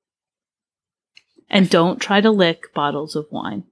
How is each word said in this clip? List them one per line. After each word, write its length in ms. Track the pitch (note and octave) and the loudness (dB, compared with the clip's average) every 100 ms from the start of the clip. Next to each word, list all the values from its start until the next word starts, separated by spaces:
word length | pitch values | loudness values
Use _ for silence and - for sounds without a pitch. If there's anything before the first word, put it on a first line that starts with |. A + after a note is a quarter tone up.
| _ _ _ _ _ _ _ _ _ _ _ _ _ _ - | _ _ _ _ _ _ _ _ _ _ _ _ _ _ -2
And 200 | G3+ F3 | 0 4
don't 300 | F3 F3 - | 4 2 0
try 180 | - G3+ | -2 2
to 100 | A3 | 4
lick 420 | G#3 E3+ D#3+ - | 4 2 0 -8
bottles 420 | D#3+ C#3+ C#3+ D#3 D3+ | -4 -4 -4 -6 -8
of 120 | D3+ | -8
wine. 340 | - - G2+ - | -10 -10 -10 -12